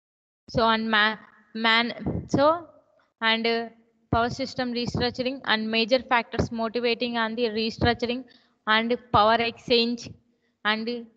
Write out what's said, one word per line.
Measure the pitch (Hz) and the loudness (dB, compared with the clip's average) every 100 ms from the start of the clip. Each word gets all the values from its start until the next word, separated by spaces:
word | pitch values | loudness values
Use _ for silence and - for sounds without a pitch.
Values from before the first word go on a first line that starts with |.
| _ _ _ _ - | _ _ _ _ -6
So, | - | 0
on | 226 220 220 | 2 2 2
ma-, | 214 214 214 - _ _ | 4 2 0 -12 _ _
man-, | 220 226 226 240 - - - - | -2 2 4 2 -4 -6 -6 -2
so, | - 294 339 320 _ _ _ _ - | 2 4 2 -4 _ _ _ _ -4
and, | 226 226 226 | 0 2 0
uh, | 233 226 - _ _ _ | -2 -4 -14 _ _ _
power | 233 240 | -2 0
system | - 262 - 247 | -2 -6 -6 -4
restructuring | 240 240 233 240 240 254 269 | -4 -4 -2 -4 -4 -6 -4
and | - 220 220 | -2 -2 0
major | 226 214 262 233 | -2 0 0 0
factors | 240 226 233 - | -2 -2 -4 -4
motivating | 226 226 240 240 233 240 233 | -4 -4 -2 -2 -2 -4 -2
on | 220 226 | -4 -2
the | |
restructuring | 233 214 220 - 240 233 240 247 - _ _ _ - | -4 -2 -4 0 0 0 -2 -6 -10 _ _ _ 0
and | 214 233 240 - | 0 2 -2 0
power | 226 214 | 4 6
exchange | 226 233 233 - 240 233 240 - - _ _ _ _ | 4 0 -4 0 2 2 -4 -10 -18 _ _ _ _
and | 208 220 226 240 233 | -2 -2 -4 -8 -12